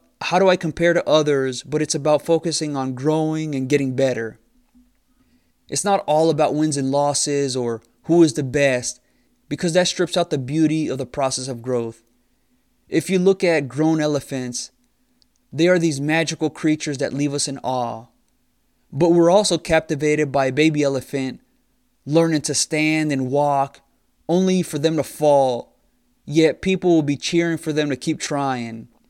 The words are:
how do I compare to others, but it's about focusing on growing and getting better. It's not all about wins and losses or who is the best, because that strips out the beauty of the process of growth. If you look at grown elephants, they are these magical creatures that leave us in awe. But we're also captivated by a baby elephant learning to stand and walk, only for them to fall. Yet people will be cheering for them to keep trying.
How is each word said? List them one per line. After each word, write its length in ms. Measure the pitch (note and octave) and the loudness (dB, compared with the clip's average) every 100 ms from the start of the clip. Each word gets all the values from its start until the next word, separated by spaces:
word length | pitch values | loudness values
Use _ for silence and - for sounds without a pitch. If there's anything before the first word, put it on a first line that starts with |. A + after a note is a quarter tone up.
| _ - | _ -12
how 200 | - F3+ | -2 2
do 100 | F#3+ | 4
I 80 | F3+ | 2
compare 360 | E3 - E3+ | -2 0 2
to 140 | E3+ - | 2 2
others, 560 | D#3 D3 C#3 C3 B2 | 2 2 0 -2 -6
but 180 | C3 D3+ | -6 -4
it's 140 | D3+ D#3 | -4 -2
about 260 | D3+ D3+ | 0 0
focusing 540 | - E3 E3+ D3+ D#3 C#3 | 2 0 0 -4 -4 -4
on 200 | C3 B2+ | -6 -2
growing 600 | D3 D#3 D#3 D#3 D#3 C#3 | 0 0 0 -2 -4 -4
and 140 | C3 | 0
getting 260 | C#3+ C3+ B2+ | 0 0 0
better. 420 | C3 A#2+ A2+ A2+ _ _ _ _ _ _ _ _ _ _ _ _ - | 0 -2 -6 -12 _ _ _ _ _ _ _ _ _ _ _ _ -10
It's 160 | C#3 G3+ | -4 0
not 180 | G3 - | 0 2
all 240 | D3+ E3 | 2 2
about 240 | D3+ D3 | 2 0
wins 220 | D3+ D#3 C#3+ | 2 0 0
and 160 | C3+ | 0
losses 640 | C#3+ C#3+ C#3+ D3 C#3+ C#3 B2+ | 0 0 0 -2 -2 -2 -2
or 260 | A#2+ A2+ _ _ | -4 -6 _ _
who 200 | - E3+ | 2 6
is 100 | D#3+ | 6
the 100 | - | 4
best, 560 | C3 C#3+ C#3 B2 B2 - _ _ _ _ - | -2 2 2 2 -4 -10 _ _ _ _ -10
because 240 | D3 F3 | -4 0
that 160 | F3 F3+ | 2 0
strips 300 | - E3+ F3+ | 0 -2 -2
out 140 | E3+ | -2
the 60 | C#3 | -4
beauty 520 | B2+ D#3 D#3 D#3+ A#2+ | -2 0 2 0 -2
of 80 | C3 | -6
the 80 | B2+ | -6
process 420 | - C3 C3 C3 | -4 -4 -4 -8
of 140 | A#2+ | -8
growth. 420 | B2 B2 A2+ - _ _ _ _ _ _ _ _ - | -4 -2 -4 -10 _ _ _ _ _ _ _ _ -4
If 200 | D#3+ D#3+ | -2 0
you 100 | F#3 | 2
look 220 | F#3 F#3+ | 2 2
at 280 | F3+ D#3 C3+ | 2 0 -2
grown 320 | C3 D#3 D#3 | 0 0 2
elephants, 720 | D3+ C#3+ - C3 B2 B2 - _ _ _ _ _ _ _ _ | 0 -2 -4 -8 -8 -10 -12 _ _ _ _ _ _ _ _
they 140 | C3+ F3 | 0 2
are 120 | F3+ | 4
these 220 | E3 C#3 | 2 0
magical 480 | D3 E3 D#3+ E3 D#3 | -2 0 -2 -2 -4
creatures 480 | - D#3 D3+ D3+ C3+ | -2 -2 0 -2 -4
that 160 | C#3 | -4
leave 200 | C#3 D3 | -2 -2
us 140 | C#3+ D3 | -2 -6
in 120 | C#3 | -6
awe. 440 | - B2+ A#2 A2+ A#2+ _ _ _ _ _ _ _ _ | -4 -4 -4 -8 -16 _ _ _ _ _ _ _ _
But 200 | C3+ E3+ | 0 4
we're 200 | F3 E3+ | 6 6
also 260 | G3 G3+ E3+ | 4 2 -2
captivated 760 | - D#3+ D#3+ D3 D3+ D3+ C#3+ | 0 0 0 -2 0 0 0
by 160 | C#3 C3+ | 0 0
a 40 | |
baby 320 | C3 D#3+ D3 | 2 2 2
elephant 560 | C#3 C3+ - C#3 C3 - _ _ _ _ _ _ C#3 | 0 -2 -6 -6 -6 -8 _ _ _ _ _ _ -2
learning 360 | D#3 E3 D3+ | 2 2 0
to 120 | D3 | -2
stand 580 | C3+ - D3+ D#3 D#3 D#3 | -4 -2 0 0 0 0
and 200 | C3+ B2+ | -2 -2
walk, 500 | C#3+ D3 C#3 C#3 - _ _ _ _ - | 0 0 0 -2 -6 _ _ _ _ -2
only 340 | F3+ F#3+ F#3 | 0 2 0
for 160 | E3 D3+ | -2 -2
them 200 | D#3+ D#3+ | -2 -2
to 60 | |
fall. 760 | - - D3+ C#3+ C3 A#2+ - _ _ _ _ _ - | -4 0 4 4 2 -2 -8 _ _ _ _ _ -4
Yet 360 | D#3 D#3 - | 2 2 2
people 320 | G3 F#3+ F3+ | -2 0 2
will 100 | E3 | 2
be 140 | C#3+ C#3 | 2 -2
cheering 400 | - E3+ E3+ D#3+ | -2 0 0 -2
for 140 | D#3 | -4
them 180 | D3+ D3 | -2 -2
to 60 | C3 | -2
keep 240 | D#3+ D#3 | -4 -4
trying. 720 | - C#3+ C#3 B2+ A#2 A2+ A#2+ _ | -4 -4 -4 -4 -8 -12 -16 _